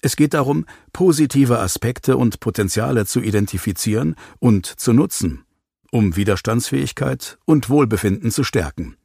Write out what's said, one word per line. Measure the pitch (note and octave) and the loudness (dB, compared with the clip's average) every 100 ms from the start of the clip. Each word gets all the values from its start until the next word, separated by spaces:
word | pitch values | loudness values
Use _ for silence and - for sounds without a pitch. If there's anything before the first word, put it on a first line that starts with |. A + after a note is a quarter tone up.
Es | C#3 - | -2 0
geht | D3+ | 0
darum, | D#3 C3 D3 D#3+ - _ | 2 0 0 -4 -12 _
positive | - F#3 D3+ D3 C#3 C3+ A#2+ | 0 2 4 2 4 4 2
Aspekte | F#2+ - A2+ B2 - C3 | 0 -2 -4 -4 0 2
und | A#2+ - | 2 0
Potenziale | - G#2 G2 - A#2+ B2+ G2+ | -6 -2 -2 0 0 0 0
zu | B2 | -2
identifizieren | G#2 G#2 G2+ F#2 - F#2 - G#2+ D3+ D#3+ - - | 0 0 0 -2 -4 -4 -2 -2 -2 -6 -12 -2
und | A#2+ G#2 - | 2 2 -2
zu | - - | -6 2
nutzen, | A#2 E3 - F#2+ C#2+ _ _ _ _ _ | 4 2 -2 -6 -6 _ _ _ _ _
um | B2 G#2 E2+ | 0 0 0
Widerstandsfähigkeit | G2+ G2 - A#2 - C3+ C3+ - C#3 C3 - - - | 0 0 0 -4 -2 -4 -4 -4 -4 -4 -10 -12 2
und | D#3 A#2+ | 2 4
Wohlbefinden | C#3+ C3 A2 G#2+ G2 A#2 | 2 2 2 0 0 -2
zu | - | -2
stärken. | C3+ A#2 D#2+ - D2 - | -2 -2 -4 -6 -12 -12